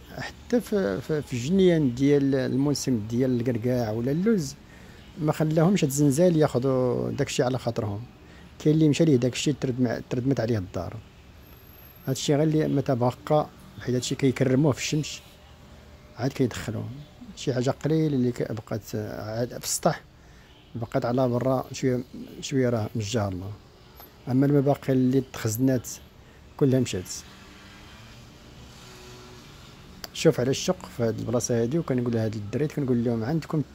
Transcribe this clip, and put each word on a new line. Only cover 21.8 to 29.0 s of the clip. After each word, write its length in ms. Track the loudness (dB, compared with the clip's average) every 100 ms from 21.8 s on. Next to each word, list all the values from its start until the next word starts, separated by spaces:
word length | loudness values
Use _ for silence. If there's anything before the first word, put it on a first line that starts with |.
| -2 -2 -4 -12 -16 -14
شوية 280 | -4 0 2
راه 200 | 0 -2 -4
من 60 |
جهة 260 | -4 -2 -2
الله. 240 | -4 -10 -14 -18 -20 -20 -20 -20 -14 -2
أما 180 | 2 4
المباقي 480 | 4 4 2 2
اللي 300 | 2 4 2 0
تخزنات 560 | -4 -4 0 2 2 -2 -12 -18 -20 -20 -20 -20 0
كلها 220 | 2 4
مشات. 300 | 2 -4 -8 -12 -16 -20 -20 -20 -20 -20 -20 -20 -20 -20 -20 -20 -20 -20 -20 -20 -20 -20